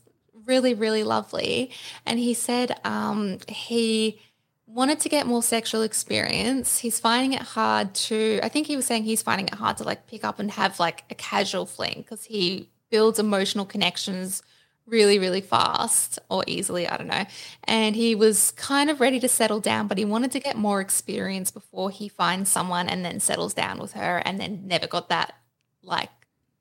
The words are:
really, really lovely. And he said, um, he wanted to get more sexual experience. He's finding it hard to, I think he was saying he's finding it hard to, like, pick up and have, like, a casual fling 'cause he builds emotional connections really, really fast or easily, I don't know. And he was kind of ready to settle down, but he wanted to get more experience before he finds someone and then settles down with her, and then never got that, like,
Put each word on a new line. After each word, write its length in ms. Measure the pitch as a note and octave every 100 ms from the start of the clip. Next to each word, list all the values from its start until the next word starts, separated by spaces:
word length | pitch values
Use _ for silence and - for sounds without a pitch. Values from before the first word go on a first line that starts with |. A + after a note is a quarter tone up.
| _ _ _ A3 A3
really, 280 | C4 B3+ G#3+
really 280 | A3 A3
lovely. 680 | G#3+ A3+ G#3 - - - B3+ - - - -
And 120 | A#3
he 140 | A#3+ A#3
said, 440 | - A#3+ B3 - G3+
um, 540 | G#3+ G#3+ G#3 G3+ G3 -
he 720 | G#3+ - A#3 A3+ A3 A3 G#3+ _ _ _ _ _
wanted 320 | A3+ C4 D4+
to 100 | D#4
get 160 | D4 B3
more 160 | A#3+
sexual 400 | A3+ A3+ A3 A3
experience. 960 | A3 - - G#3+ - - G#3+ C4 A#3 -
He's 220 | A#3 -
finding 340 | A3+ A#3+ C4
it 80 | C4
hard 540 | A#3+ A3+ A3 G#3+ G3 -
to, 440 | - A3 A3 G#3
I 60 | A3
think 180 | D4 D4+
he 80 | C#4+
was 100 | A#3
saying 180 | A3+ A3
he's 180 | A3+
finding 240 | - F#3+ F#3+
it 80 | G#3
hard 220 | G#3+ G3+
to, 60 |
like, 220 | - - _
pick 180 | A3
up 140 | G#3+ -
and 120 | G#3
have, 280 | G3+ F#3+ -
like, 240 | E3 - -
a 60 | -
casual 500 | - G#3 G3 F#3 F#3
fling 400 | - - - -
'cause 180 | A3 -
he 440 | G#3+ F3+ F#3+ - _ _
builds 260 | G#3+ A3 G#3+
emotional 480 | G#3+ G3 G3 G#3 F#3+
connections 800 | G#3 F3+ - - F#3 F#3 - - _ _ _ -
really, 340 | A3+ G3+ G3+
really 220 | F#3 F#3+
fast 760 | F#3+ - - - A#3 - - - -
or 140 | F#3+ -
easily, 400 | - F#3+ F3 E3+
I 100 | -
don't 100 | -
know. 180 | E3 F#3+ - - - -
And 300 | A3 G#3+ G#3+
he 200 | A#3 G#3
was 360 | A3 G#3 -
kind 380 | - - C#4 D4
of 100 | C#4+
ready 200 | B3+ B3+
to 80 | B3
settle 320 | - A3 G#3+
down, 280 | A3+ A3 G#3
but 120 | G3
he 60 | G#3
wanted 260 | A3 C4
to 80 | C4+
get 160 | C#4 A#3+
more 240 | G#3 G3
experience 720 | F#3+ - - G3 F#3+ F#3+ F#3
before 400 | G#3 - F#3 F#3+
he 160 | F#3+ G3+
finds 420 | - F3 F#3 G3
someone 400 | - F3+ F3 F3+
and 160 | F#3 F3
then 140 | G3
settles 340 | - - E3+
down 240 | - - F#2
with 140 | -
her, 240 | G#3 E3+ F3 -
and 140 | G3
then 240 | - G3 F#3+
never 220 | E3+ D#3+
got 220 | E3+ -
that, 260 | E3 - - _ _ _ _
like, 260 | F#3 E3+ - _ _ _ _ _